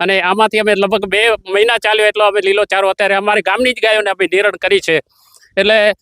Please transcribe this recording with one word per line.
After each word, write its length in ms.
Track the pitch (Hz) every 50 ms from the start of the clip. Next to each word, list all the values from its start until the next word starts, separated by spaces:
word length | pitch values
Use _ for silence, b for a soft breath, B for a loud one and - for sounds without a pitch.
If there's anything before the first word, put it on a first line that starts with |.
અને 200 | 175 190 196 190
આમાંથી 380 | 175 180 202 214 220 208 214 214
અમે 160 | 208 214 208
લગભગ 300 | 196 196 196 196 196 202
બે 240 | 190 196 208 226 233
મહિના 460 | 214 - - 185 190 202 220 240 233 220
ચાલ્યો 280 | - 214 214 214 214
એટલો 180 | 208 202 214 214
અમે 160 | 202 196 208 185
લીલો 200 | 196 202 208 202
ચારો 240 | - 190 196 196 190
અત્યારે 260 | 190 - 202 196 196
અમારી 260 | 196 202 208 208 214
ગામની 320 | - - - 226 254 254
જ 40 | 233 -
ગાયોને 280 | 214 220 214 214 208 196
અમે 160 | 190 185 190
નિરણ 240 | 170 180 196 208 202
કરી 300 | 190 - - 185 202 190
છે. 200 | - 170 160 143 - _ b b b b b b b b b
એટલે 380 | 196 196 208 220 214 208 214 190 -